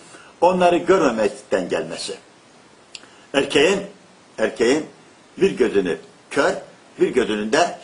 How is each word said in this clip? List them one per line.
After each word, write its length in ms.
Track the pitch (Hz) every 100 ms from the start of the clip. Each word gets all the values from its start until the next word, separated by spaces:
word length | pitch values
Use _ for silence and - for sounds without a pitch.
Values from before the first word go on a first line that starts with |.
| - - - -
onları 360 | 175 185 175 170
görmemekten 920 | - 190 143 113 104 - - 98 85
gelmesi. 460 | 87 80 82 - 80 - _ _ _ - _ _ - - - -
Erkeğin, 460 | 139 - 147 160 196 - - - _ _ -
erkeğin 480 | 110 - 117 151 - - - - _ -
bir 120 | 190
gözünü 480 | - 110 98 92 78 - - -
kör, 220 | 139 165 196 - - - -
bir 80 | 185
gözünün 440 | 123 101 107 107
de, 260 | 143 - -